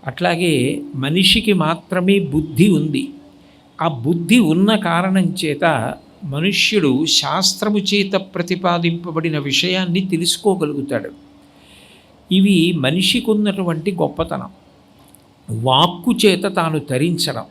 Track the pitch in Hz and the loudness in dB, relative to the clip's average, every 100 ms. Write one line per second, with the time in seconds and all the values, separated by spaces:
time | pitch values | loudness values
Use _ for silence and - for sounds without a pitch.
0 | - 123 175 170 180 143 127 - - - | -10 -2 -2 0 0 2 0 -2 -8 -6
1 | 135 165 190 233 220 185 156 165 - 180 | -2 2 2 2 2 2 2 -2 -4 -2
2 | 180 196 160 147 156 131 202 160 151 139 | 2 2 2 -2 -2 2 4 4 0 -4
3 | 135 - - - - - _ - 160 139 | -6 -12 -20 -20 -20 -20 _ -6 -4 -2
4 | 120 170 170 247 175 165 196 214 180 170 | -2 -2 2 4 4 4 4 2 0 0
5 | 190 190 185 - 160 143 175 143 110 - | 2 2 0 -2 -4 0 2 2 -2 -8
6 | - - 175 139 180 175 - 214 151 131 | -16 -16 -8 -2 0 0 2 2 2 2
7 | 156 - 139 160 190 - 214 208 190 202 | 2 0 0 0 0 0 0 0 0 0
8 | 196 190 190 180 175 180 190 175 170 170 | 0 -2 -4 -8 -4 -2 0 0 0 -2
9 | 175 160 160 151 139 143 175 185 185 175 | -4 -4 -4 -4 -2 -2 0 -2 0 -2
10 | 190 - 180 - 208 185 156 143 135 123 | -2 -2 -2 0 0 0 -2 -4 -4 -4
11 | - - - - - _ - - - - | -6 -16 -20 -20 -20 _ -20 -20 -20 -20
12 | _ _ _ 185 196 185 165 170 131 165 | _ _ _ 2 4 4 4 2 0 0
13 | 185 247 - 214 208 196 180 156 170 175 | 0 -2 0 0 0 -2 -4 -4 -4 -2
14 | 151 - 165 135 123 - _ _ _ _ | -4 -2 -6 -6 -10 -18 _ _ _ _
15 | - _ _ _ - 113 120 131 170 175 | -20 _ _ _ -10 -4 2 4 2 0
16 | - 240 214 180 196 190 165 156 - 127 | -2 2 4 2 0 -2 -2 -2 -2 -2
17 | 160 165 - 120 - | 0 -2 -4 -6 -10